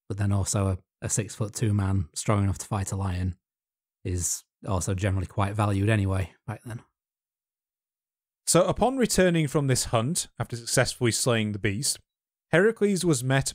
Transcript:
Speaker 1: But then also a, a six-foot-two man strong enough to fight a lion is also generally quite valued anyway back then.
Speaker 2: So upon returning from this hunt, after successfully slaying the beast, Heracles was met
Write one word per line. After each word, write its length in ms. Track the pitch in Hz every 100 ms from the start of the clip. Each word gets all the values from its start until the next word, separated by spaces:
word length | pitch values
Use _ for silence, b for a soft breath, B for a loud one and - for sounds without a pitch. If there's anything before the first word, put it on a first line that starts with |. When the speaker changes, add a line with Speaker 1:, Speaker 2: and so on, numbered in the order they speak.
| -
Speaker 1:
But 80 | 98
then 140 | 101
also 360 | 98 95 104 98
a, 100 | 92 _ _
a 80 | -
six-foot-two 640 | - 101 - 107 - 110
man 360 | 104 95 98 -
strong 300 | - - 104
enough 140 | 98 95
to 60 | -
fight 260 | 104 98
a 40 | 98
lion 380 | 95 90 92 - _ _ _ _ _ _
is 400 | - 90 85 - - _ -
also 260 | 92 95
generally 340 | 95 101 95 90
quite 280 | - 98 107
valued 320 | 104 98 101
anyway 420 | 110 98 95 90 _ -
back 160 | 110 -
then. 160 | 113 - _ _ _ _ _ _ _ _ _ _ _ _ _ _ _ -
Speaker 2:
So 200 | 165 185
upon 320 | - 233 269
returning 500 | 220 - 185 170 147
from 200 | 156 139
this 180 | 123 -
hunt, 420 | 117 120 180 - -
after 160 | 110 117
successfully 560 | 117 - 117 - 120
slaying 400 | - 135 117 107
the 80 | 104
beast, 400 | 101 98 - - _ _ _ _ -
Heracles 520 | 160 208 220 208 185
was 200 | 170 131
met 300 | 131 135 -